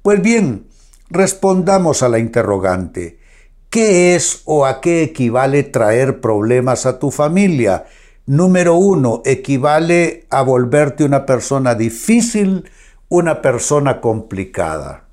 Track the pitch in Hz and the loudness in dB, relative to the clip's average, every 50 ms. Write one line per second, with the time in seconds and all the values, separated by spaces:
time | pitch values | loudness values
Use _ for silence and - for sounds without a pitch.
0 | _ 202 208 202 180 226 233 226 196 139 110 95 - - _ _ _ _ _ _ | _ 0 0 2 2 0 2 2 0 -2 -4 -8 -14 -20 _ _ _ _ _ _
1 | _ _ - 190 190 185 - - - 190 185 185 170 196 196 190 180 160 135 - | _ _ 0 0 0 0 0 -2 0 0 0 2 2 2 2 2 2 0 0 0
2 | 135 123 113 113 113 113 - 120 110 98 101 95 92 92 92 92 90 82 - 92 | 0 0 0 0 -2 0 -2 -2 0 0 -2 0 0 -2 -2 -2 -6 -8 -10 -12
3 | 87 85 - _ - _ _ - _ _ _ _ _ _ - 226 220 214 190 180 | -12 -12 -16 _ -20 _ _ -20 _ _ _ _ _ _ -2 0 2 4 4 4
4 | 180 180 180 165 - - - - _ - 156 147 135 135 127 - - 170 170 165 | 4 4 2 2 0 -4 -8 -8 _ -2 0 0 2 0 -2 -2 -2 0 0 0
5 | 160 156 160 - 127 117 113 127 135 135 139 143 139 143 - 120 113 104 110 123 | 0 -2 -2 -2 -2 0 0 0 0 2 0 0 -2 0 -2 0 2 2 2 2
6 | 131 135 131 - - 113 110 104 104 113 123 127 127 131 123 117 - 131 123 - | 2 0 -2 -2 -2 -2 0 0 0 2 2 2 2 0 -2 0 -2 -4 -4 -2
7 | - 139 - - 147 151 170 190 202 196 165 131 117 98 92 - - - - - | -6 -6 -2 -2 -2 0 2 2 2 2 2 2 0 0 0 -2 -4 -14 -20 -20
8 | - _ _ - _ - 139 151 180 185 185 180 175 175 170 175 190 202 190 160 | -20 _ _ -16 _ -2 0 2 4 4 4 4 4 4 4 4 4 4 2 2
9 | 127 117 113 120 - 131 135 127 - - 139 131 127 147 151 156 165 170 175 175 | 0 0 -2 -2 0 -2 -2 -2 -2 -4 -2 0 2 2 2 2 2 2 2 2
10 | 170 160 - - - _ - 135 135 131 131 127 123 120 131 147 151 147 - - | 2 0 -4 -8 -10 _ -2 -2 0 2 2 0 0 2 2 0 0 0 0 -2
11 | 156 143 139 135 135 - 131 117 - - 139 135 131 123 117 107 113 113 113 - | 0 0 0 -2 0 0 -2 -2 -2 -4 -4 -2 0 -2 0 0 -2 -4 -4 -6
12 | - - 226 233 226 - - 214 202 190 190 185 - - - _ - - _ _ | -2 0 2 2 2 0 -2 -2 0 0 -2 -4 -6 -12 -20 _ -20 -20 _ _
13 | _ _ 170 175 165 165 151 151 - 139 120 117 - - 147 147 143 135 117 - | _ _ 0 0 2 0 -2 0 0 -2 -2 -2 -2 0 0 0 0 0 -2 -2
14 | - 120 110 113 104 - 101 92 92 - - 95 87 80 78 76 69 69 69 - | -2 -4 -4 -4 -8 -10 -8 -10 -8 -8 -6 -6 -4 -4 -4 -8 -10 -12 -16 -18
15 | - _ | -20 _